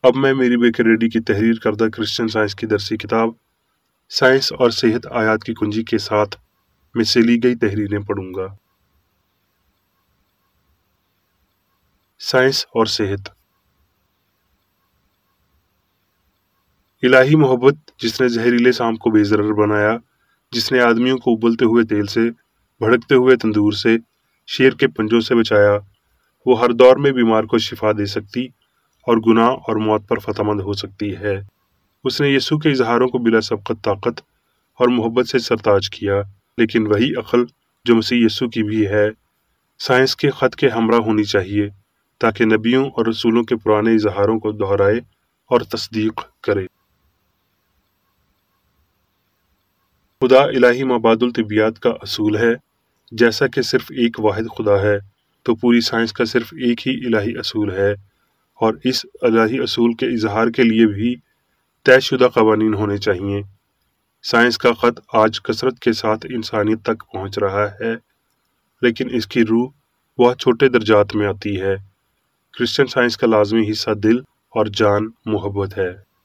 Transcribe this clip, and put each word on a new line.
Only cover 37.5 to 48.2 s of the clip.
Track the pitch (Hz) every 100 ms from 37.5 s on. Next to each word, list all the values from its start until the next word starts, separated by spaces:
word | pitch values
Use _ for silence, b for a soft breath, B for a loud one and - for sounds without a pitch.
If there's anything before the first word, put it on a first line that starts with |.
| _ _ _ -
جو | 113
مسیح | 107 120 110
یسوع | - 123
کی | 113
بھی | 107 110 101
ہے، | 104 104 110 _ _ _ _ _ _
سائنس | - 127 131 -
کے | 143
خط | - 127 -
کے | 135
ہمراہ | 113 113 117
ہونی | 110 107
چاہیے | 104 101 92 104 101 - _ _ _ _
تاکہ | 117 110 113
نبیوں | 110 113 131 135
اور | - 113
رسولوں | 113 117 113
کے | 113 117
پرانے | 107 107 110 110
اظہاروں | 107 98 101 110
کو | 107
دہرائے | 104 98 98 98 113 120 _ _ _ _
اور | 123
تصدیق | 123 113 - 113 107 - - _
کرے۔ | - 98 92 _ _ _ _ _ _ _ _ _ _ _ _ _ _ _